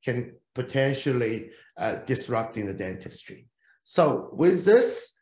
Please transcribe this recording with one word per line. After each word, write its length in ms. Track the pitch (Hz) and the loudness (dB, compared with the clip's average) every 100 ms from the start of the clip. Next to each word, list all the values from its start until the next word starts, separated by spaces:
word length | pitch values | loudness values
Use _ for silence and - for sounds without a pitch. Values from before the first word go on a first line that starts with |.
can 300 | - 123 120 - _ - | -4 -4 -6 -14 _ -10
potentially, 960 | 127 139 135 139 147 123 113 113 - - - - | -4 0 0 0 0 0 0 -4 -8 -20 -20 -6
uh, 180 | 110 - - | -6 -4 -4
disrupting 600 | - - 113 113 110 101 | -4 -2 -2 -2 -6 -6
the 80 | |
dentistry. 760 | 95 92 92 - - - - - _ _ _ | -6 -8 -8 -12 -18 -20 -20 -20 _ _ _
So 460 | - - 156 120 - | -4 2 2 2 -6
with 320 | - 170 185 185 | 2 4 4 6
this 460 | 226 - - - _ | 6 6 -2 -10 _